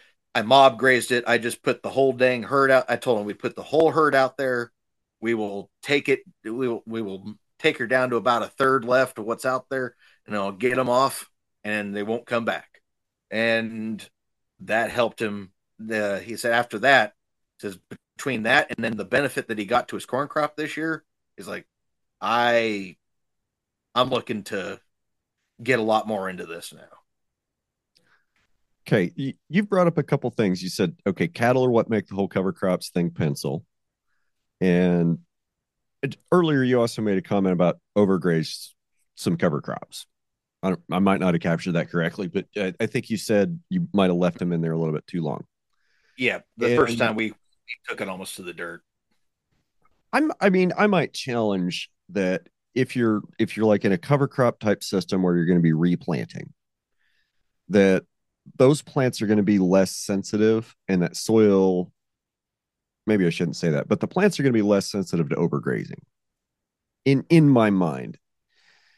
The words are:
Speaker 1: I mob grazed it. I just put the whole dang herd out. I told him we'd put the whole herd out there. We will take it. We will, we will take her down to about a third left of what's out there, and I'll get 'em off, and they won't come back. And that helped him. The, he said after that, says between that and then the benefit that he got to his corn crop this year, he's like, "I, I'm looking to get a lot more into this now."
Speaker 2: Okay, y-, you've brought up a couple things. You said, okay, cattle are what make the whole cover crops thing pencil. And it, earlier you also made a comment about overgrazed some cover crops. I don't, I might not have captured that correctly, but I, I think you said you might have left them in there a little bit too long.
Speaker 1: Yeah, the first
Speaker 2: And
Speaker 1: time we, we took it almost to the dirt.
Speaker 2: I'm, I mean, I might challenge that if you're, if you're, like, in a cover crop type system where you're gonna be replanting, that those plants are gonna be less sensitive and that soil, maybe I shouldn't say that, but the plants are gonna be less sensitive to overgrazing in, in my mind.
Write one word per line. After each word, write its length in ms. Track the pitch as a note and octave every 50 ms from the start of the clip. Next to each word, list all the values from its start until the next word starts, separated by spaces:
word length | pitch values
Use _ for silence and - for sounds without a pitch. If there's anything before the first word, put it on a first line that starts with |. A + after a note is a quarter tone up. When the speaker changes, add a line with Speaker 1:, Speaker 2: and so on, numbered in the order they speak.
| _ _ _ _ _ _ -
Speaker 1:
I 60 | A2+
mob 380 | G#2+ A2+ C3 C3+ C3+ C3+ A#2 G#2+
grazed 320 | B2+ C3 B2+ A#2 - -
it. 140 | B2+ A#2+ -
I 100 | A2+ A#2
just 240 | A#2 A2 A#2 - -
put 220 | _ C3+ A#2+ - -
the 80 | G#2+
whole 200 | G2 C3 C#3 C3
dang 300 | A#2+ A#2+ B2+ B2+ B2+ A#2+
herd 300 | G#2 - C#3 C#3 C3+ C3+
out. 140 | C3 B2+ - -
I 60 | A#2+
told 240 | A#2 - C3 A#2 G#2
him 80 | G#2
we'd 100 | G#2 F#2+
put 180 | - - A2+ -
the 60 | F#2+
whole 300 | F2+ - C#3 D#3 D#3+ D#3
herd 240 | B2 D#3 D#3 C#3+ C3+
out 200 | C3+ C3 B2+ -
there. 360 | - C#3 C3 B2 A#2+ A#2 - _ _ _ _ _ _ _ _ _ _
We 160 | G#2+ A2+ A#2
will 340 | G#2+ G#2+ G2+ G2 G2+ F#2 - _ _ -
take 260 | - C#3+ C#3+ - C#3+
it. 120 | C3+ - - - _ _ -
We 60 | A2
will, 320 | A#2 C3 C3 A#2+ A2+ G2+ -
we 160 | A2+ A2+ A2+ A2
will 320 | G2 F#2+ F#2+ F#2+ G#2 G#2+ - _ _ _ _
take 180 | - D#3 D3
her 80 | - B2
down 240 | G#2+ C3 C3 B2+ B2+
to 60 | A#2+
about 260 | A2+ G2 B2+ A#2+ A2+
a 60 | G2+
third 360 | F#2 - - - C3 C3+ C3 A2+
left 360 | A#2+ B2+ C3 B2+ - - A2+
of 60 | G2+
what's 200 | A2+ A2+ - -
out 240 | C3 C3 B2+ - _
there, 260 | C3+ C3 B2+ A#2+ - _ _ _ _ _ _
and 100 | - G#2
I'll 160 | G2+ G2 G2+
get 280 | G2 F2+ B2 B2 B2+ C3
'em 100 | C3 C3
off, 400 | B2 B2+ C3+ C3+ - - - - _ _ _ _ _ _ -
and 320 | G#2+ G#2+ G#2+ G2+ G2+ G2+
they 60 | G#2
won't 240 | G2+ G#2+ A2+ A#2+ -
come 200 | - A#2+ A#2 A2+
back. 360 | A2 F2 D2 - _ _ _ _ _ _ _ _ _ _ _ _ _
And 760 | - A2 A2+ A#2 A2+ A2+ A2+ A2 A2+ A2 A2 A2+ A2 F#2+ - - _ _ _ _ _ _ _ _ _ _
that 280 | F#2+ F#2+ G#2+ A2+ A2+ G2
helped 320 | - A#2+ A#2 G#2 - -
him. 300 | A2+ G#2 G#2 G2+ G2 F#2 _ _ _ _ _
The, 420 | - A2 A2 A2 G#2+ G#2 G2+ G2 F#2
he 160 | F#2+ A#2 A2
said 180 | - - A#2 A#2
after 260 | A#2+ A#2+ - A2+ G2+
that, 340 | A2+ C#3 C#3 B2 G#2+ G#2 - _ _ _ _ _ _ _ _ _
says 180 | - G#2 F#2 - _ _ - - _ _ _
between 260 | - - C#3 B2 A2 G#2+
that 280 | A#2 C3+ D3 - - A#2
and 80 | - A#2
then 140 | A#2 A2+
the 80 | G#2+ F#2+
benefit 440 | F#2 A#2 C3+ C#3+ B2 - C#3 - -
that 100 | A2 G#2+
he 60 | G2+
got 240 | F#2+ B2 B2 A#2+ -
to 60 | A2+
his 120 | F#2 -
corn 200 | - B2 C3 D3
crop 280 | C#3+ - D#3 D3 D3 -
this 200 | D3+ D3+ D3 -
year, 300 | D3+ D#3 E3 D#3+ D3+ - _ _ _ _ _ _
he's 100 | - F#2
like, 200 | G2+ F#2 F2+ - _ _ _ _ _ _ _ _ _ _ _
"I, 800 | F#2 G#2 A2+ A#2+ A#2+ A#2+ A#2 A#2 A2+ A2+ G#2 G2+ F#2+ F2+ D#2+ _ _ _ _ _ _ _ _ _ _ _ _ _ _ _ _ _ _ _ -
I'm 160 | B2 B2+ C3
looking 340 | B2+ A2+ - - A2 G#2 F#2+
to 360 | - G#2+ G2 F2+ F#2 F#2+ - _ _ _ _ _ _ _ _ _ _ _ _ _ _ _ -
get 160 | A#2 B2+ C3
a 60 | A#2 A2
lot 240 | A2 A2 A2 G#2+
more 200 | G#2+ A2 G2 F#2+
into 200 | F#2+ F#2 F2+ F2
this 260 | E2 E2 E2+ - - D#2+
now." 80 | D2+ D2+ - - _ _ _ _ _ _ _ _ _ _ _ _ _ _ _ _ _ _ _ _ _ _ _ _ _ _ _ _ _ _ _ _ _ _ _ _ _ _
Speaker 2:
Okay, 280 | - - G#2+ F2+ F2 -
y-, 180 | - C#3 C3 - - _
you've 220 | _ D3 G#3 G#3 -
brought 180 | G3+ F#3 F3
up 100 | E3+ E3
a 60 | D#3 C#3
couple 260 | - D3 C3+ - A#2+
things. 300 | - - A2 F#2+ F#2 F2+
You 60 | F#2
said, 300 | F2+ - - G2 E2 - - _
okay, 220 | G2 F2+ - F2+ E2+
cattle 340 | - - A#2 A#2+ B2+ C3 B2+
are 80 | B2+
what 180 | A#2 A2+ - -
make 180 | A2+ G#2 -
the 80 | - G2
whole 120 | G2 G2
cover 240 | F2 - G2+ F#2 F#2+
crops 380 | F2 - G2+ F#2 F#2 F2 - -
thing 220 | - F2+ F2 E2+
pencil. 540 | E2+ - E2+ D2+ C#2 - - C#2 C#2 - - _ _ _ _ _ _ _ _ _ _ _ _ _ _ _ _ _ _ _
And 600 | F#2 F#2 F2 F2 F2+ F2+ F2 F2 E2+ E2+ E2 - - _ _ _ _ _ _ _ _ _ _ _ _ _ _ _
it, 160 | - C3+ - - _ _ F3
earlier 300 | F3+ E3+ D#3+ D3 C3+ C3
you 180 | B2 B2+ A#2+
also 200 | A#2 A#2 - A#2
made 160 | G#2+ G#2 G2
a 40 | F#2+
comment 320 | F2 - G#2 G2+ F#2+ F#2+ F2+
about 260 | E2+ F2+ E2+ - - _ _ _
overgrazed 760 | G#2 G#2 F#2+ F#2+ F2 D#2+ F2 E2 D#2+ D2+ - - - - - _ _ _ _ _ _ _ _ _
some 220 | - - G2 E2
cover 240 | E2 G2 E2+ D2+ C2+
crops. 440 | - - - - - - - - - _ _ _ _ _ _ _ _ _ _ _
I 80 | - F#2
don't, 120 | F2+ - _ -
I 80 | E2 F#2
might 220 | G2 G2 G2 -
not 120 | F#2 F#2 E2+
have 80 | E2
captured 320 | - F2+ E2+ D#2+ - F#2 E2
that 160 | E2+ D#2 -
correctly, 380 | - F2 E2 E2+ - - F#2+
but 180 | E2+ - G2 - - _
I, 160 | G#2 G2 F#2+ F2+ -
I 60 | A2+
think 220 | A2+ - B2 A2 -
you 60 | A2+
said 420 | F#2+ - - G#2+ G2+ G2 F2 E2+ - - _
you 180 | F#2 F2+ E2+ - -
might 160 | G2+ F#2+ F#2
have 80 | F2
left 220 | F2 F2+ F2 E2 -
them 120 | F2+ F2
in 80 | F2 E2
there 140 | E2 D#2+ E2
a 40 |
little 160 | E2 E2 D#2+ D2+
bit 140 | D2+ -
too 140 | - - F2
long. 240 | D#2 C#2+ - - - - _ _ _ _ _ _ _ _ _ _ _ _ _
Speaker 1:
Yeah, 220 | B2+ B2+ A2+ F#2+ - - _ _
the 180 | A2 B2 A#2+ A#2+
first 160 | B2 B2 A2+
Speaker 2:
And 80 | A#2+ A2+
Speaker 1:
time 160 | B2 A2+ G#2+
we, 160 | A2 A2 G#2
we 40 | - - _ _ _ _ _ - - - _
took 140 | - A2 -
it 80 | G#2 F#2+
almost 260 | F#2 F#2 F#2 - -
to 80 | - F#2
the 100 | F2 E2+
dirt. 280 | E2+ F2 E2+ F2 F2 _ _ _ _ _ _ _ _ _ _ _ _ _ _ _ _ _ _ _ _ _ _ _ _ _ _
Speaker 2:
I'm, 200 | - C4+ D#4 D4+ - -
I 80 | F#3 G3+
mean, 240 | F#3 F#3 F#3 F3 -
I 100 | - G#3
might 260 | G#3 G3 E3 A#2+ - -
challenge 760 | - - C3 A#2+ A#2+ A2 G#2 G2 F#2 F2+ F2+ E2 - - - _ _ _ -
that 400 | F2 G#2 F#2 F#2 F#2 - - _ _ _ _ _ _
if 220 | C3 C3 - -
you're, 240 | B2+ A#2 A2 G#2+ G#2 - - _ -
if 160 | A2+ - -
you're, 100 | G#2 A2
like, 200 | G#2+ G#2 G2+ -
in 80 | G2+ F#2+
a 40 |
cover 300 | E3+ - - D3 C3+ C#3+
crop 320 | - - - B2 A#2+ - -
type 240 | - G#2+ G2+ - -
system 400 | - G#2+ F#2+ - - G2+ F#2 F#2
where 140 | F2+ F2
you're 80 | F2 E2
gonna 160 | E2+ F2+ F2
be 120 | E2 D#2+ D#2+
replanting, 800 | D#2 F2 F2 F2 - - F2 D#2+ B1 A1+ - - - - - - _ _ _ _ _ _ _ _ _ _ _ _ _ _ _ _ _ _ _ _ _ _ -
that 340 | F#2 G2+ G2 F#2+ F#2 - - _ _ _ _ _ _ _ _ - -
those 240 | - B2+ C3+ D3+ C#3+
plants 400 | - - - D3 C3 B2 - -
are 60 | A2+
gonna 140 | G2+ G#2+ G#2+
be 160 | G2 G#2 G#2 G2
less 360 | F#2 F2+ F#2+ F#2+ F#2+ - -
sensitive 800 | - - - G2+ G2 G2 - A2 G#2 A2 A2 A2 A2 A2 - - _ _ -
and 120 | F#2+ F2+
that 140 | F2 - -
soil, 800 | - - - A2 A2 G#2+ G2+ G2 F#2+ F#2+ F#2+ F#2 F2+ F2+ - _ _ _ _ _ _ _ _ _ _ _ _ _ _ _ _ _ _ _ _ _ _ _
maybe 180 | G#2+ G#2+ G2+ F2+
I 40 | E2+
shouldn't 260 | E2 - F2+ E2 -
say 140 | - F2 E2
that, 180 | D2+ C#2 -
but 140 | - G#2 -
the 60 | -
plants 300 | - - F#3 G3+ G3 -
are 60 | - C#3
gonna 80 | C3+
be 100 | A#2+ A2
less 300 | G2+ G#2 G2+ G2 - -
sensitive 380 | - G2+ F2+ - - E2+ D#2 C#2
to 60 | -
overgrazing 640 | - E2+ E2+ D#2 C#2 - C2+ A#1+ G#1+ G1+ - - - - _ _ _ _ _ _ _ _ _ _ _ _ _ _ _ _ _ _ _ _
in, 200 | C3+ C#3 C3 - -
in 180 | E3+ E3 D3+
my 220 | C#3+ C3 A#2+ A2 G#2
mind. 480 | G2 F#2 F2+ D#2+ C2+ B1+ B1 A1 - - _ _ _ _ _ _ _ _ _ _ _ _ _ _ _